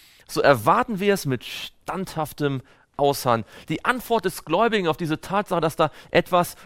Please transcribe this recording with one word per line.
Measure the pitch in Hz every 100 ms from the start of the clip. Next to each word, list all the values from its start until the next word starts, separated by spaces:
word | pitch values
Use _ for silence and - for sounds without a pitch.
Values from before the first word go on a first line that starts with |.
| - _ -
so | -
erwarten | 135 127 120 202 254 196
wir | 202 196
es | 143
mit | 127 -
standhaftem | - - _ - 170 185 160 151 - 147 135 - _ _ -
Ausharren." | 143 131 131 113 104 - -
Die | 160 -
Antwort | - - 226 190
des | - -
Gläubigen | 170 226 214 175
auf | 151
diese | 165 156
Tatsache, | - 196 202 170
dass | 160 -
da | 156 - -
etwas | 170 - 175 170 -